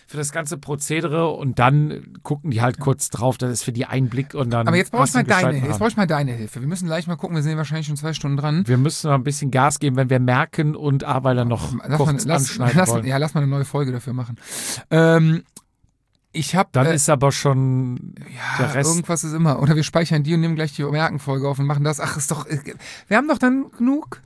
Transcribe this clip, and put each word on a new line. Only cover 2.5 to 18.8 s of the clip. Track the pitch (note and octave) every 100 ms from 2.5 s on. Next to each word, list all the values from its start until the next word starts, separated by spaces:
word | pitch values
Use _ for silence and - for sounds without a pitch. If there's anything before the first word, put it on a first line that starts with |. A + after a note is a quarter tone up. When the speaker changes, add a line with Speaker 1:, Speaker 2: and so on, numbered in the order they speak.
Speaker 1:
die | A2
halt | A#2+ -
kurz | - C3 -
drauf, | - B2+ B2+
das | B2+
ist | A#2+
für | -
die | A#2 B2+
ein | A#2+ C3
Blick | A#2+ C#3+
und | D3 B2
dann | A#2 A#2
Speaker 2:
Aber | E3+
jetzt | F#3+
brauch | B3
ich |
Speaker 1:
hast | C4
du | B3+
Speaker 2:
mal |
Speaker 1:
einen | A3+
gescheiten | F#3+ F#3
Speaker 2:
deine, | D3
jetzt | C3+
Speaker 1:
Rahmen. | -
Speaker 2:
brauch | A3
ich | A3+
mal | F3+
deine | D3+ C#3
Hilfe. | A#2 G#2+ A#2
Wir | C3
müssen | F3+ F3+
gleich | D#3+ E3
mal |
gucken, | D#3+ G3+ E3
wir |
sind | D3 D#3
wahrscheinlich | D3 D#3+ D3+
schon | D3
zwei | D#3
Stunden | D3 C#3+ C#3
dran. | D3 D#3 B2
Speaker 1:
Wir | B2+
müssen | C#3+ - D#3
mal |
ein | C#3
bisschen | B2 C#3+ C#3
Gas | B2+ C#3+ D3
geben, | D3
wenn | B2+ C3
wir | B2+
Merken | B2+ B2+ D#3 - D3+
und | D3+ D3 C#3
Aweiler | D3 C3 C3 B2
noch | A#2+ A2+ - C3+ -
Speaker 2:
Lass | D3+
Speaker 1:
kurz | C#3+ C#3
Speaker 2:
mal, | A#2
lass, | E3
Speaker 1:
anschneiden | C3+ - B2 D3
Speaker 2:
lass, | F3+
Speaker 1:
wollen. | A#2 A#2
Speaker 2:
ja, | C3+
lass | D3+
mal | D#3
eine | C#3
neue | C#3
Folge | C#3 C#3+ C#3
dafür | B2 A2+
machen. | B2+ A#2+ A#2 - - - - -
Ähm, | D#3+ E3 E3 D#3+ E3 - - _ _ _ _ _ _ _ D#3
ich | - F3+
hab, | G3+
Speaker 1:
Dann | - D3
Speaker 2:
äh, | D#3
Speaker 1:
ist | -
aber | D3 C#3
schon | C3 C#3+ C3 C3 C3 B2+ B2 - -
Speaker 2:
ja, | - B2 - -
Speaker 1:
der | C3
Rest. | C#3